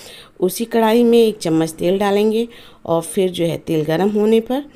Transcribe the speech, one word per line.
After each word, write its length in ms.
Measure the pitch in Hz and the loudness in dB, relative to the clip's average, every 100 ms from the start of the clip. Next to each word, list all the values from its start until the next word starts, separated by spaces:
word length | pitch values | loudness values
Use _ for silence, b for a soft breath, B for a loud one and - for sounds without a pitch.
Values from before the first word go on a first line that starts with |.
| B B B _ | B B B _
उसी 240 | 185 - 226 | -4 -4 -4
कढ़ाई 360 | 233 220 233 | 0 2 4
में 140 | 240 233 | 4 4
एक 200 | 220 214 | 4 0
चम्मच 340 | 170 160 160 | -2 0 -2
तेल 260 | - 175 196 | -2 -2 0
डालेंगे 480 | 202 202 214 220 233 B B B - | 0 0 0 0 -4 B B B -4
और 160 | 165 | -4
फिर 280 | 165 - 185 | -2 -2 -2
जो 140 | 175 | -2
है 140 | 165 151 | -4 -4
तेल 260 | - 160 | -4 -4
गर्म 240 | 151 160 196 | -2 0 0
होने 300 | 208 214 226 | 0 2 2
पर 220 | 226 262 285 | 0 -6 -6